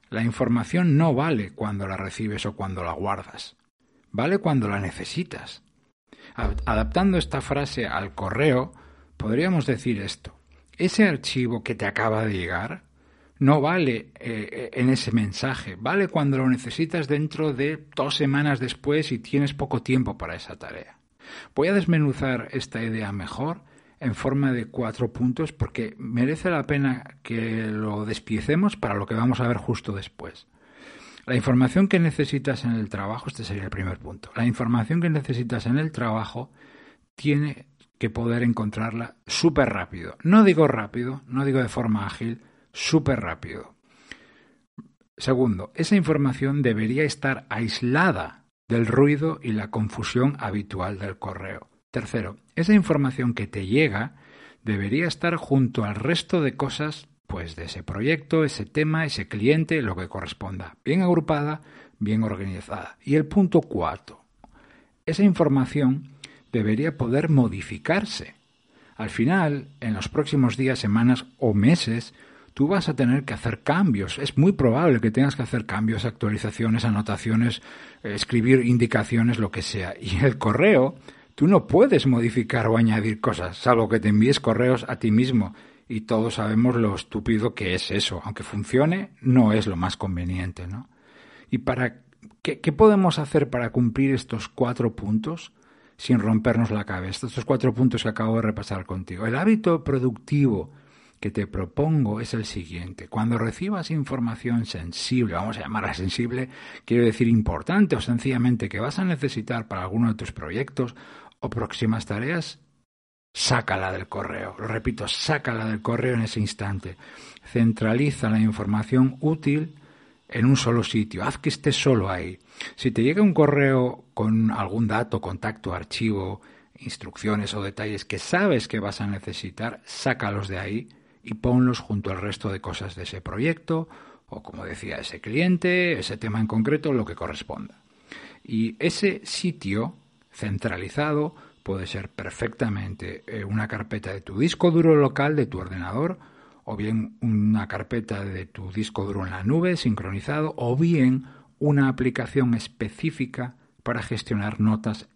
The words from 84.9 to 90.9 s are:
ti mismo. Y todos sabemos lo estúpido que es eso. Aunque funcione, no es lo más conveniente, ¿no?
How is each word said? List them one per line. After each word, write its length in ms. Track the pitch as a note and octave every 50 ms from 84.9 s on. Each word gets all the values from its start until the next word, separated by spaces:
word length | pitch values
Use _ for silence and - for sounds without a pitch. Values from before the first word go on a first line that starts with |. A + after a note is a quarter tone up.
| A#2+ -
ti 120 | - A2
mismo. 440 | G#2+ A#2 B2+ C3 B2+ A2 G2 F2+ - - - - - _ _
Y 140 | - A#2+ A2
todos 340 | A2 - A#2+ A2 A2+ A2+ -
sabemos 400 | - G#2 G#2+ G#2+ A2 B2 B2+ A#2+
lo 180 | A#2+ A2+ G#2 F#2+
estúpido 600 | F#2 - - - G#2+ - A#2+ A2+ G#2+ A2+ A#2 -
que 200 | - G#2 F2+ F#2
es 160 | F#2 - -
eso. 320 | G2 G2+ - - G2 F2 -
Aunque 180 | G#2+ G2+ -
funcione, 680 | - - - G2+ F#2+ - - B2+ D3 D#3+ F3+ G3 - - - -
no 320 | - C3 B2+ C3 A#2 G#2+
es 140 | G#2+ A2 -
lo 100 | G#2 F#2
más 220 | E2 F#2 F2+ - -
conveniente, 680 | G#2+ F#2+ F2+ E2+ F2 F2+ F#2 F2+ F2+ F#2 F2 - F2+
¿no? 220 | F2 G2+ A#2 C3 -